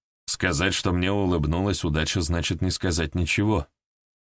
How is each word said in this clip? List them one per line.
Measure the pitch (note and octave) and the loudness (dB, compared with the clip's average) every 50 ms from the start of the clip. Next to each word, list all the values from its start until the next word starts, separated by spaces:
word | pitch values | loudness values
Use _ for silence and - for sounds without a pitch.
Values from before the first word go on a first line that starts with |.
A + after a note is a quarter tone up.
| _ _ _ _ _ - | _ _ _ _ _ -6
Сказать, | - - - F#2 E2 C#2+ F2+ G2 F#2 | -4 -2 0 0 2 2 2 2 0
что | - - G2 F2 | 0 0 0 0
мне | F2+ F2+ F#2 | 0 0 0
улыбнулась | G2+ G2+ G2 F2+ F2+ E2+ D2 D2 D#2+ F2 F#2+ G2+ F#2 - - | 0 0 2 2 2 2 2 0 0 0 0 0 0 0 0
удача, | E2 D2 D#2 D#2 - - F#2 | 0 0 0 0 0 0 -2
значит | E2+ D2+ F2 E2+ E2 - F#2 D#2+ | 0 0 0 -2 -2 -2 -2 -2
не | F#2+ F#2 | -2 -2
сказать | F2 - - F#2 D#2+ D#2 E2 D#2 - | -2 -2 -2 -2 0 0 0 -2 -2
ничего». | F2 F2+ D#2+ - - G2+ G#2+ G#2+ F2+ D2 - _ _ _ _ _ _ _ _ _ _ _ _ _ | -2 -2 0 0 0 2 2 2 0 0 -4 _ _ _ _ _ _ _ _ _ _ _ _ _